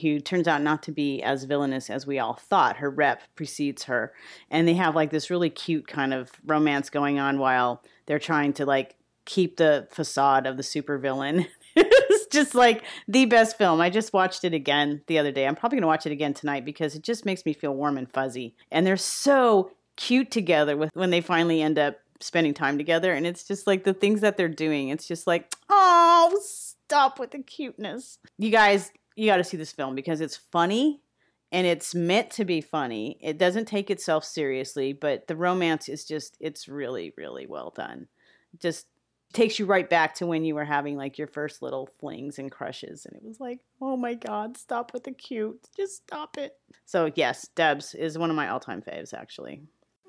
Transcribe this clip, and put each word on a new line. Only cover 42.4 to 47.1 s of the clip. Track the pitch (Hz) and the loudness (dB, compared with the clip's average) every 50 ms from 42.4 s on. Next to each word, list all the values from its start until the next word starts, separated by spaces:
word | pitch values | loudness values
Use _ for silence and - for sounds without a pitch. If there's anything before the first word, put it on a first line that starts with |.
| 135 135 | -14 -14
crushes. | - - - - - - - - - - - | -12 -12 -12 -10 -10 -12 -16 -16 -18 -18 -20
And | - - | -20 -20
it | - | -20
was | - 220 220 - | -20 -20 -18 -14
like, | 262 247 247 254 _ _ _ - | -14 -14 -14 -14 _ _ _ -10
"Oh | 262 269 262 | -8 -6 -4
my | 247 240 240 240 | -4 -4 -6 -6
God, | 226 233 226 208 208 214 233 247 | -8 -8 -8 -6 -6 -8 -8 -12
stop | - - - 254 240 240 - - | -16 -12 -8 -8 -8 -8 -8 -12
with | 247 - | -14 -12
the | 277 | -14
cute. | 254 - - - 262 220 214 220 240 254 _ _ _ | -16 -16 -14 -10 -8 -6 -6 -8 -8 -12 _ _ _
Just | - 392 381 - | -8 -8 -8 -10
stop | - _ _ - 302 302 - - | -14 _ _ -12 -12 -12 -12 -12
it." | 294 277 - - _ _ _ _ _ _ | -12 -12 -12 -14 _ _ _ _ _ _
So | - - 175 165 156 | -4 -2 0 0 0